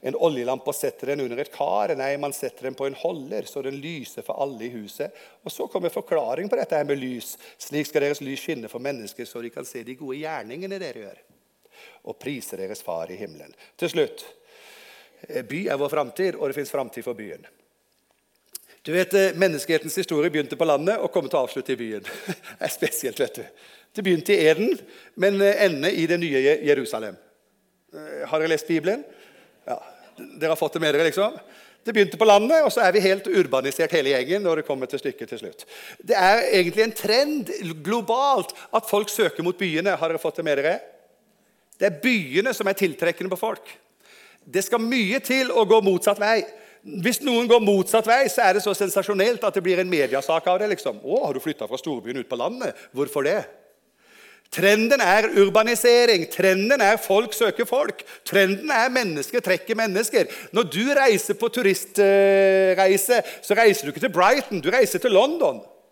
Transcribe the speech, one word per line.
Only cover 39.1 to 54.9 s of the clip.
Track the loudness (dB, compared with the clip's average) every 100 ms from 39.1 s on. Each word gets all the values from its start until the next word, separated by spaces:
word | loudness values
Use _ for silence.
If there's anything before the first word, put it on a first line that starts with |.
| 0 0 0
mot | -4 -2
byene. | -2 0 0 0
Har | -2
dere | -2
fått | -4 -4
det |
med | -2 0
dere? | 0 -2 -6 -20 _ _ _ _ _ _ _ _
Det | -2
er | 0
byene | 0 0 0 -2 -2
som | -2 -2
er | 0
tiltrekkende | -2 0 -2 -2 -6
på | -4
folk. | -4 -6 -14 -20 _ _ _ -20 -20 _
Det | -4 -4
skal | 0 -2
mye | 0 0 0 -2
til | 0 0 2
å | 2
gå | 6 6
motsatt | 6 2 2 2
vei. | 2 0 -2 -14 -20 _ -14 -4
Hvis | -2 -2
noen | 0 0 4
går | 4
motsatt | 6 2 4 2 4
vei, | 2 2
så | 4
er | 4 4
det |
så | 0 -2
sensasjonelt | 0 0 0 0 2 2
at | -2 -2
det |
blir | 0 0
en | 0
mediasak | 0 0 0 0 -2 0
av | 0
det, | 0 -4
liksom. | -6 -8
"Å, | -4 -2
har | -2
du | -4
flyttet | -6 -8 -8
fra | -8
storbyen | -6 -8 -8 -10
ut | -8
på | -4
landet? | -4 -4 -8 -8 -12
Hvorfor | -6 -4 -2
det?" | 0 -2 -4 -18 _ _ _ _ _ -20 -20 _ _
Trenden | 0 4 4 4